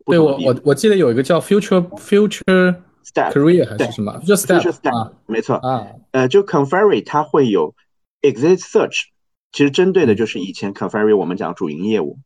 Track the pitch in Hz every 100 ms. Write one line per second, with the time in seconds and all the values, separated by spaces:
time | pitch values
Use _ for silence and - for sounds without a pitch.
0 | - 170 156 139 131 127 147 139 220 202
1 | 147 117 139 165 - 202 202 190 175 -
2 | - 202 208 - - 185 180 180 - _
3 | - - 139 143 151 180 123 104 117 117
4 | 104 - 160 196 - 180 175 156 151 120
5 | 110 - - 113 - 123 127 131 104 113
6 | _ 135 127 196 196 160 139 175 208 135
7 | - 147 151 165 131 95 76 - _ _
8 | _ _ 143 131 147 185 - 214 - -
9 | - _ _ _ _ - 143 139 185 185
10 | 143 101 110 - - - 101 98 95 107
11 | 107 104 90 90 82 82 85 73 101 107
12 | 76 73